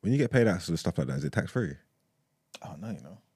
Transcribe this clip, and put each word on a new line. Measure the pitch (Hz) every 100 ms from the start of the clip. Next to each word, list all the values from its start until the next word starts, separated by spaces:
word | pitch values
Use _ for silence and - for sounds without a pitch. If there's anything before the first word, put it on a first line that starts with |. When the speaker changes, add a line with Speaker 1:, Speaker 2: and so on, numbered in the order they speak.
Speaker 1:
When | 98
you | 135
get | 123
paid | 131 117
out | 90
for | - 82
stuff | - -
like | 67
that, | 67
is |
it | 71
tax-free? | - - 127 101 67 _ _ _ _ _ _ _ -
Speaker 2:
Oh, | - 76
no, | 107
you | 90
know. | 64 95 _